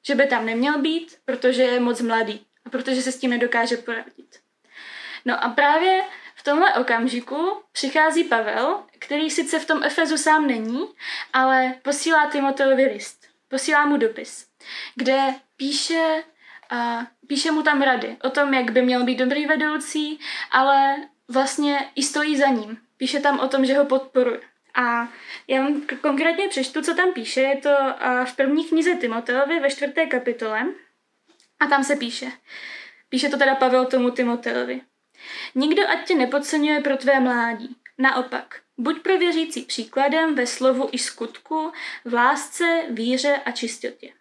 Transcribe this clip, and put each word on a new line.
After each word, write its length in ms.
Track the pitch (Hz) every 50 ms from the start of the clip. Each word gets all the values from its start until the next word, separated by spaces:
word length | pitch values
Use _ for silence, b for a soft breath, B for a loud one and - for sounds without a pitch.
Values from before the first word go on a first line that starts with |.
| _
Že 80 | - 277
by 120 | 240 277
tam 200 | 277 262 - 220
neměl 320 | 220 226 233 254 285 302 294
být, 380 | 269 311 320 330 330 - - _ _
protože 380 | - 247 247 - 254 254 240
je 180 | 254 247 247 247
moc 200 | 240 240 233 233
mladý 460 | 240 226 226 226 220 208 208 208 _ _ _ _ _
a 60 | 233
protože 320 | - 254 254 269 262 254
se 100 | 254 262
s 60 | 254 -
tím 120 | - 254
nedokáže 460 | 240 240 240 240 233 233 233 233 240
poradit. 640 | 233 - - 233 226 - - _ - - _ _ _ _ _ _ _ B B B B B B B B B B B B B
No 200 | 254 240 - -
a 40 | 240
právě 540 | 226 - 285 285 302 320 349 381 381 381 392 B B B B B B
v 80 | -
tomhle 320 | - 285 285 311 370 - -
okamžiku 880 | 226 254 254 233 233 226 254 220 247 240 - 262 302 330 381 415 - - _
přichází 520 | _ - - 269 - 311 311 320 - 330 330
Pavel, 580 | 339 240 226 220 208 214 220 247 302 381 415 - _ _ _
který 320 | - - 285 294 311 311
sice 280 | 311 - 302 - - 311
v 80 | 311
tom 160 | - 320 285
Efezu 340 | - 285 285 349 330 294 311
sám 300 | 294 - 311 311 311 302
není, 420 | 277 240 220 220 226 240 277 381 427 B B B B B B B B
ale 420 | - 262 262 262 262 262 254 254 254 262
posílá 440 | _ 269 285 285 - 320 320 302 294
Timoteovi 580 | 294 294 285 277 277 269 277 277 269 269 254 269
list, 420 | 247 208 208 - - - _ _ _ _ _ _ _
posílá 380 | 262 262 262 - 302 294 294
mu 100 | 294 294
dopis, 500 | 240 226 220 220 226 233 - - - - _ _ B B B B B B B B
kde 400 | 254 254 254 262 269 269 269 262 - _ _ _
píše, 680 | _ 269 277 285 285 - - 330 330 330 320 311 320 320 _ B B B B B B B _
a 360 | 240 240 240 240 233 233 240 240 _ _ -
píše 240 | - 285 277 - 320
mu 120 | 302 311
tam 200 | 294 311 294 269
rady 340 | 277 269 254 226 - - - -
o 80 | - 262
tom, 240 | 262 - 285 277 269
jak 160 | 262 247 233
by 120 | 220 254
měl 220 | 247 247 254 247 247
být 140 | 247 254 214
dobrý 280 | 254 254 285 294 302
vedoucí, 720 | 285 311 262 302 302 302 311 302 - - 302 302 302 311 B B B B B B B
ale 460 | - 262 262 277 277 277 277 277 277 294 294 - _ _ _ -
vlastně 600 | 240 262 269 269 - - 294 285 285 277 - - _
i 80 | 277
stojí 340 | 262 - - 294 294 311 302
za 120 | 269 277 277
ním. 300 | 254 226 214 208 226 - _ _ _
Píše 240 | _ 262 262 294 277
tam 180 | 285 285 277 247
o 100 | 269 262
tom, 160 | 269 269 269
že 140 | 254 277 285
ho 60 | 277
podporuje. 560 | - 262 262 262 - _ 262 247 240 226 - - - _ _ _ _ -
A 340 | - 247 240 233 233 233 233 B B B B B B B -
já 140 | 262 262
vám 180 | 269 285 294 285
k-, 160 | - - 262 -
konkrétně 480 | - 294 269 277 320 330 330 - 403 392
přečtu, 340 | - 269 262 - - 311
co 120 | - 339 311
tam 180 | 359 359 370
píše. 280 | 349 247 220 - - 262
Je 160 | 262 269 277
to, 140 | 277 - 285 285 277
a, 460 | 269 262 - - - 254 247 247 254
v 120 | 254 -
první 280 | - 269 269 294 320 320
knize 300 | - 320 320 311 359 349
Timoteovi 680 | 349 240 233 226 233 233 247 247 262 277 277 339 330
ve 100 | 277 277
čtvrté 360 | 277 - 285 277 - 320 320
kapitole. 600 | - 262 247 247 247 233 233 226 214 214 220 247 349 392 - _ _ _ _ _ _ _ _ _ _ _ _ _ _ _ _
A 60 | 294
tam 180 | 294 285 269 262
se 120 | - 285
píše. 360 | 285 254 233 - - 254 262 - _ B B B B B B B B B B B B B _
Píše 200 | - 254 294 277
to 100 | 285 254
teda 160 | 277 269 269
Pavel 300 | 269 262 254 254 254 254
tomu 260 | 254 262 254 247 247
Timoteovi. 680 | 247 254 247 240 233 240 - 233 240 - - - 254 254 - _ _ _ _ _ B B B B B B B B B
„Nikdo 340 | 254 277 302 - 320 - -
ať 180 | - 339 -
tě 80 | - 370
nepodceňuje 640 | 294 254 240 269 285 285 - 311 302 294 302 302 294
pro 160 | 294 285 269
tvé 240 | 269 262 269 277 269
mládí. 560 | 254 254 247 240 233 233 226 214 233 - - _ _ - _ -
Naopak, 640 | 262 269 - 254 254 - 247 247 - _ - - _ _ _ -
buď 240 | 233 294 311 320
pro 160 | - 370 381 359
věřící 440 | 359 349 320 320 320 320 - 247
příkladem 720 | - - - - 220 - - 269 277 285 302 320 320 320 302
ve 120 | 254 247
slovu 420 | 240 - - 254 262 262 247 277 -
i 60 | - 247
skutku, 760 | - - - - 233 233 - - _ - 311 311 311 330 B B B B B B B
v 100 | 240 240
lásce, 680 | 240 240 262 302 294 - - - - 339 330 330 330 320 285
víře 500 | 233 220 226 240 254 254 262 285 277 269 -
a 60 | 240
čistotě. 600 | 240 - 247 226 - - - 240 - _ - - _ _